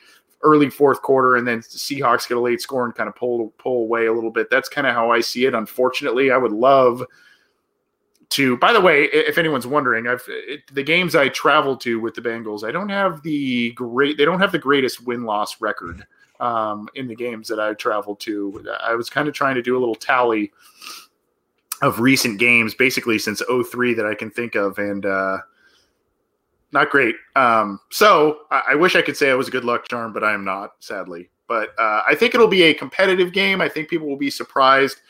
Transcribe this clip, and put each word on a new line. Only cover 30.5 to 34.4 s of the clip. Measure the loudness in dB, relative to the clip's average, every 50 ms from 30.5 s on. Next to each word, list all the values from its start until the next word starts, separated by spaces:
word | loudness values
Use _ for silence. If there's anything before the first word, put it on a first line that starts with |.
| -6 -6 -8 -12 -16 _
sadly. | -14 -10 -10 -10 -10 -10 -12 -14 -16 -18 _ _ _ -4
But, | -4 -2 -2 -4 -2 -2
uh, | 0 0 0 0 2
I | 0 2
think | 2 2 2
it'll | 4 4 4
be | 6 6 6
a | 6 6 4
competitive | 2 -4 -6 -2 0 2 2 2 2 0 0
game. | 0 0 0 0 0 0
I | -2 -2
think | -4 -6 -6 -6
people | -6 -6 -4
will | -6 -4
be | -4 -4 -4
surprised | -4 -6